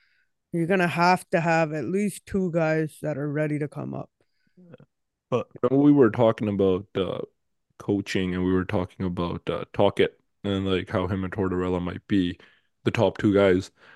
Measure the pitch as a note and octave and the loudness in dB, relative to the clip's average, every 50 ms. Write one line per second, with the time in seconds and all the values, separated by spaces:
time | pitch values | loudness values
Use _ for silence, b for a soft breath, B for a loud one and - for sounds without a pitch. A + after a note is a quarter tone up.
0 | _ _ _ _ _ _ _ _ _ _ - E3+ E3 D#3+ G3 F#3 F3 F3 - E3+ | _ _ _ _ _ _ _ _ _ _ -4 -2 0 0 2 2 0 0 0 2
1 | E3+ F3+ F#3 F3 - _ - F3 D#3 E3+ E3 D#3+ E3 D3+ D3+ D#3 C3 A2 F3+ G3 | 2 4 2 2 0 _ -4 -2 0 2 2 2 0 0 -2 -6 -6 -4 -4 -2
2 | G#3 G3+ - - - - - G3+ F#3 F3+ D#3 E3+ D#3+ D#3 D#3 D#3+ D#3+ D3+ - - | -2 -4 -6 -8 -10 -6 -4 -4 -2 -2 -2 0 0 0 0 0 -2 -4 -6 -8
3 | - D3+ D3 C3+ C#3+ D3+ C#3+ D3 D3+ D3+ D3+ C#3+ D3+ C#3+ - - C3 C3+ C3 - | -8 -8 -6 -6 -6 -6 -4 -4 -2 -2 -4 -4 -6 -8 -10 -10 -12 -10 -10 -10
4 | - - _ _ _ _ _ _ _ _ _ _ F3+ F3 D#3 - - _ _ _ | -12 -14 _ _ _ _ _ _ _ _ _ _ -20 -20 -20 -20 -20 _ _ _
5 | _ _ _ _ _ - C#3 A#2+ - - - - - B2 B2+ C#3 C#3+ D3 D3 C#3+ | _ _ _ _ _ -6 -4 -4 -4 -6 -6 -4 -2 0 2 4 6 6 8 8
6 | C3 A2 A2 - B2 A2+ A2+ - A#2 G#2 G2+ G2 G2 F#2+ F#2 F2+ G2+ - - G2 | 6 6 4 4 2 2 2 2 -2 -2 0 2 2 2 2 0 -2 -6 -6 -6
7 | F#2+ F2 - - - - _ _ _ _ _ _ _ _ _ - - - G2+ G2+ | -6 -4 -6 -8 -10 -12 _ _ _ _ _ _ _ _ _ -10 -6 -4 -2 -2
8 | G2 - - G#2 F#2 F#2 F2+ F2+ F#2 F#2 F#2 F#2 F2+ - G2+ G2 F2+ - _ - | -2 -4 -4 -2 -2 -2 -2 -2 0 0 0 0 0 0 -2 -4 -4 -4 _ -6
9 | G2 F#2 F2 F2 E2+ E2+ F#2 E2+ - - E2+ - - - - - G#2 G2 - - | -6 -6 -4 -4 -6 -6 -6 -8 -6 -6 -6 -6 -8 -6 0 2 2 2 4 2
10 | F#2+ - - _ _ _ _ _ - G2+ G2 G2 G2 F#2+ F#2+ F2+ F2+ - - G2+ | 2 0 0 _ _ _ _ _ -6 -4 -2 -2 -2 0 -2 -2 -2 -2 -4 -2
11 | F#2 F2+ G2+ F#2+ F#2+ F#2 - - F#2+ F#2+ F#2 F2+ F#2 F#2 F#2 F2+ F2 F2+ F2+ - | -2 -2 -2 -4 -6 -6 -4 -4 -2 -2 -2 -2 -2 -2 -2 -2 -4 -6 -8 -10
12 | - - G#2 G2 F2+ F2 - - b b b b b b b _ - A#2 - - | -6 -2 0 0 0 0 -4 -8 b b b b b b b _ -4 -2 0 2
13 | A2 F#2+ - - - A2 G2 G2+ G2+ G2 F2+ F#2 G2 - _ b b b b | 2 2 2 0 0 2 4 6 6 6 4 2 0 -4 _ b b b b